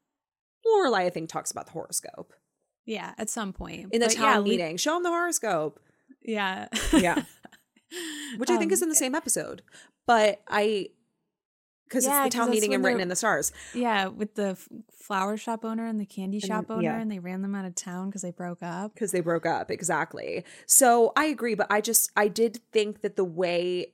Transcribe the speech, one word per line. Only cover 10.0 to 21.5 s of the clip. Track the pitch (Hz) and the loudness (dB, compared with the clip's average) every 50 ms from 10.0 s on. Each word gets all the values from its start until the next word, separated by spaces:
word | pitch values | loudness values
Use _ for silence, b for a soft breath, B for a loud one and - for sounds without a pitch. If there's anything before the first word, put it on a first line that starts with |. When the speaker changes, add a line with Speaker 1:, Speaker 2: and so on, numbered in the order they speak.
| _ | _
Speaker 1:
But | - 240 220 214 208 196 - - - | 4 6 6 6 4 4 0 -4 -2
I, | 202 208 208 226 214 196 175 - _ _ _ _ _ _ _ _ _ _ _ _ _ _ _ _ _ _ _ - | 0 2 2 2 2 0 -4 -6 _ _ _ _ _ _ _ _ _ _ _ _ _ _ _ _ _ _ _ -4
'cause | - 262 254 | -2 0 2
Speaker 2:
Yeah, | 269 285 285 269 | 2 2 2 2
Speaker 1:
it's | 254 240 | 2 2
the | 240 | 0
Speaker 2:
'cause | |
Speaker 1:
town | 233 247 | 2 2
Speaker 2:
that's | 226 | 2
Speaker 1:
meeting | 214 214 208 | 2 2 2
Speaker 2:
when | 208 196 | 2 2
Speaker 1:
and | 190 | 2
Written | 190 - - | 2 2 0
Speaker 2:
they're | 185 | 0
Speaker 1:
in | 180 | -2
the | 180 | -2
Stars. | - 233 214 180 143 151 - - B B B B | 0 0 2 2 2 0 -2 -6 B B B B
Speaker 2:
Yeah, | 240 247 233 214 202 190 190 | -2 0 0 2 0 0 -2
with | - - 214 208 - | -4 -6 -6 -6 -4
the | 214 202 196 | -4 -2 -2
f-, | 185 - - - - 233 226 _ | -4 -6 -12 -18 -18 -18 -18 _
flower | _ - - - 208 190 190 202 214 214 | _ -18 -10 -4 -2 -2 0 -2 -2 -4
shop | - 240 226 220 226 | -4 -6 -6 -6 -6
owner | 226 226 226 226 226 | -6 -6 -4 -4 -4
and | 226 214 | -4 -6
the | 202 | -6
candy | - - 196 190 190 196 214 | -6 -8 -8 -6 -6 -4 -4
Speaker 1:
And, | 202 | -4
Speaker 2:
shop | 190 - 214 - - | -2 -2 -4 -4 -4
owner, | 220 226 220 | -2 -2 0
Speaker 1:
yeah. | 160 226 226 | 0 -2 -2
Speaker 2:
and | 226 220 | -4 -6
they | 208 185 | -6 -6
ran | 175 180 185 190 | -8 -8 -6 -6
them | 196 196 202 | -4 -4 -4
out | 196 190 | -4 -6
of | 185 175 | -6 -8
town | - - 190 180 185 190 196 | -10 -10 -10 -8 -8 -8 -8
'cause | 202 196 | -8 -8
they | 190 180 | -8 -10
broke | 175 - 180 175 175 - 175 | -10 -8 -10 -10 -10 -10 -10
up. | 175 165 180 202 214 - | -8 -8 -8 -8 -10 -8
Speaker 1:
'Cause | - 226 190 | -6 -6 -2
they | - 180 | -2 -2
broke | 165 175 170 165 - | 0 0 0 0 0
up, | 165 151 - - - | 0 -2 -2 -2 -4
exactly. | - - 170 165 165 147 165 - - - - 71 87 - - B B B B B | -6 -6 -4 -2 -2 -2 -2 -4 -6 -10 -10 -8 -8 -8 -10 B B B B B
So | - - 269 240 233 240 226 - - | 4 6 8 8 8 8 6 4 4
I | 269 302 | 2 2
agree, | 311 285 - 226 240 | 0 0 -2 -2 -2